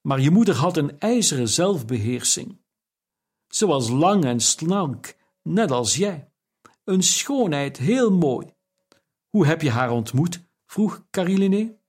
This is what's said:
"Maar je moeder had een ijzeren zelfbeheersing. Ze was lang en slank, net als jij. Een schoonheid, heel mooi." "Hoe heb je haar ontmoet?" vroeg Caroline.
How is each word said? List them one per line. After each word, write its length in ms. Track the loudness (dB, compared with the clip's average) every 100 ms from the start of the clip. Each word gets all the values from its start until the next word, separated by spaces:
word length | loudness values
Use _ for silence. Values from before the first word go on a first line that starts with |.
"Maar 200 | -2 0
je 100 | 4
moeder 240 | 4 4
had 220 | 2 0 0
een 220 | -2 -4
ijzeren 500 | -2 0 0 0 -2
zelfbeheersing. 1120 | 0 0 -2 -4 -4 -4 -4 -2 -4 -6 -16 _ _ _ _ _ _ _ _ _
Ze 180 | -2 0
was 220 | 2 0
lang 360 | 2 4 4
en 160 | 2 0
slank, 760 | 0 -2 -2 -2 -2 -6 -14 -20 _ _
net 280 | -4 -2 0
als 260 | 0 -2 -2
jij. 360 | -2 -6 -16 _ _ _ -20 _
Een 180 | -2 0
schoonheid, 760 | 2 0 -2 0 0 0 -4 -4
heel 340 | 0 2 2
mooi." 440 | 4 2 0 -6 _ _ _ _ _ _ _ _
"Hoe 180 | 2 2
heb 160 | 2
je 80 | 0
haar 200 | 0 0
ontmoet?" 540 | -2 -2 -2 -2 -4 _ _ _
vroeg 400 | -4 -4 -4 _
Caroline. 680 | -4 0 2 2 0 -2 -8